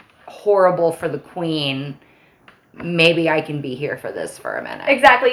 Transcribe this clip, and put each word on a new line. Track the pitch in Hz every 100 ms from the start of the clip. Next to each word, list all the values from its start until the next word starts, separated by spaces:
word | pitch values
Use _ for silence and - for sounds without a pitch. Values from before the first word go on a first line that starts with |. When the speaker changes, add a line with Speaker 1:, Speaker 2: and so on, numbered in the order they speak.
| _ _ -
Speaker 1:
horrible | - 208 202 180 170 165
for | 165 165
the | 156
queen, | - 180 165 156 139 135 143 139 _ _ _ _ _ - _
maybe | - 170 170 165 165 160
I | 156
can | 156 147
be | 139 127
here | 143 -
for | -
this | 92 80 -
for | 58 53
a |
minute. | 57 - -
Speaker 2:
Exactly. | 254 269 - 494